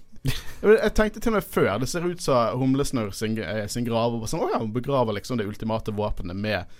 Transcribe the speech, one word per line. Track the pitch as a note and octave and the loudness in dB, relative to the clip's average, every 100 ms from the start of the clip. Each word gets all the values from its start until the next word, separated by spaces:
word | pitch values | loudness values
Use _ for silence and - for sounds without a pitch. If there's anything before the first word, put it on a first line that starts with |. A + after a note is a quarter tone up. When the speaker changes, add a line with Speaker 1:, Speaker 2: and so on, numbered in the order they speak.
| - - | -14 -6
Speaker 1:
<laughs> | C#3 | -2
Speaker 2:
Jeg, | - - - G3 A3 | -2 -4 0 6 6
jeg | G#3+ | 6
tenkte | - G#3+ A3 | 4 2 2
til | A#3 | 0
og | G#3+ | 0
med | - | 0
før, | - A#2+ G2+ | 2 2 2
det | C3 | -2
ser | E3+ | -2
ut | F3 F3 | -4 -2
som | - B2+ A2+ B2 | 2 4 2 2
Humlesnurr | C3 C3+ C#3 B2+ G#2 - | 0 2 0 -2 -4 -4
sin, | A2 A2 | -4 -2
eh, | E2+ G#2+ G#2 | -2 -4 -4
sin | A#2+ A#2 | -4 0
grav, | A2+ A#2+ | 2 0
og | A#2 | 0
bare | A2 | -4
sånn, | D#3+ | -2
«Å | C#4 | 0
ja, | - | 0
hun | A2 A2+ | -2 -4
begraver | B2 C#3 A#2 G2+ | 0 0 2 -2
liksom | - B2+ | -4 -4
det | G2+ | -4
ultimate | G#2 A2 A2 - G#2 | -4 -4 -2 -2 -2
våpenet | G#2 - F2+ F#2+ | -2 -2 -4 -4
med, | G#2+ G2 - | -2 -2 -4